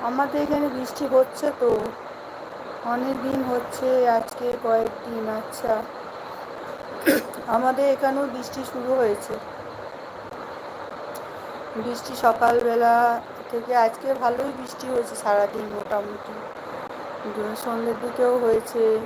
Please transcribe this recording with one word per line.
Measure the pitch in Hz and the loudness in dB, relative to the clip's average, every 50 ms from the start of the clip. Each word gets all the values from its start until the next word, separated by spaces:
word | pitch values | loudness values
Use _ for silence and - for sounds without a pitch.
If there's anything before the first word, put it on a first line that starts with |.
| - 233 | -2 -2
আমাদের | 247 262 277 269 - 294 294 | 0 0 0 0 2 0 0
এখানে | 294 294 294 294 285 247 254 | 2 2 2 2 0 0 -2
বৃষ্টি | 254 - - - 294 269 262 | -6 -6 -4 -4 -2 4 6
হচ্ছে | 262 262 254 - - - 294 277 - | 6 6 6 2 -2 -2 -2 0 2
তো, | 247 240 214 214 - 240 - - - - - - - - - - - - - - - - - - - 233 240 | 4 4 4 4 0 -4 -6 -10 -12 -12 -12 -12 -12 -14 -12 -12 -12 -12 -12 -12 -12 -10 -10 -8 -4 -2 -2
অনেক | 247 254 269 269 254 240 | -2 0 -2 -2 -2 -2
দিন | 262 269 269 262 254 | -2 -2 0 0 0
হচ্ছে, | 247 247 240 - - - 262 262 254 262 247 240 233 226 | 0 -2 -2 -4 -6 -2 2 4 4 6 6 6 6 4
আজকে | 226 - - - 240 247 240 226 - | 2 0 -6 -4 -2 -2 -2 0 2
কয়েকদিন। | 233 226 226 226 220 - - - 233 233 226 220 220 220 220 | 4 4 4 4 2 -2 -6 -8 -6 -4 -4 -2 -2 -4 -4
আচ্ছা, | 220 - - - - - 220 214 - - - - - - - - - - - - - - - - - - - - - - - - - 320 285 - - - - - - - 226 | -6 -6 -10 -6 0 0 0 0 0 -6 -10 -12 -12 -12 -12 -12 -12 -12 -12 -12 -12 -12 -12 -12 -10 -10 -10 -10 -10 -10 -10 0 4 4 4 4 2 -2 -10 -8 -2 0 2
আমাদের | 233 254 262 254 254 277 277 269 | 2 4 2 2 4 4 4 4
এখানেও | 262 285 269 269 277 285 269 233 | 4 2 2 2 2 -2 -2 -4
বৃষ্টি | 254 247 - - 277 262 - | -6 -8 -8 -8 -8 -8 -6
শুরু | - 254 240 254 262 262 | -6 -6 0 0 2 4
হয়েছে। | 240 214 202 - - - 214 220 - - - - - - - - - - - - - - - - - - - - - - - - - - - - - - - - - - - - - - - - - - - - - - - 226 220 | 4 4 2 0 -2 -8 -8 -8 -8 -10 -12 -12 -12 -12 -12 -12 -12 -12 -12 -12 -14 -12 -12 -12 -12 -12 -12 -12 -10 -10 -12 -12 -12 -12 -12 -10 -10 -10 -10 -10 -10 -10 -10 -10 -12 -12 -12 -12 -12 -12 -10 -10 -10 -8 -8 -6 -6
বৃষ্টি | 240 240 233 - - 262 240 - | -6 -6 -6 -8 -8 -6 4 4
সকালবেলা | 233 226 226 233 233 240 240 240 240 233 240 233 233 233 233 240 240 233 233 - - - - - - | 4 6 8 6 6 6 6 4 4 4 6 6 6 6 6 6 4 4 2 -2 -8 -14 -14 -10 -6
থেকে, | - 233 233 240 247 240 226 | -6 -6 -2 2 4 6 6
আজকে | 226 226 - - 269 269 262 254 | 6 4 0 0 0 0 2 2
ভালোই | 240 240 247 269 277 247 254 | 2 2 2 -2 -4 -4 -6
বৃষ্টি | 254 240 - - - 254 254 | -8 -10 -10 -8 -4 0 0
হয়েছে | 247 233 233 - 208 - | 0 0 0 -4 -4 2
সারাদিন | 220 208 202 202 202 202 220 208 208 208 208 | 4 4 6 4 4 0 -4 -6 -4 -6 -6
মোটামুটি, | 202 - 214 208 202 208 208 208 - - 214 214 - - - - - - - - - - - - - - - - - 220 202 220 208 214 220 226 - | -4 -2 -2 -2 -2 -4 -8 -10 -10 -10 -10 -10 -10 -10 -12 -12 -12 -10 -10 -10 -10 -10 -10 -10 -10 -10 -10 -8 -8 -6 -4 -4 -4 -4 -4 -4 -4
সন্ধ্যের | 254 233 226 233 240 226 214 240 | -4 -2 -2 0 -2 -2 -2 -4
দিকেও | 240 233 - 247 247 247 254 240 | -4 0 2 4 4 4 4 4
হয়েছে। | 226 220 220 220 - - 240 226 220 220 220 226 | 4 4 4 2 0 0 4 4 6 4 4 0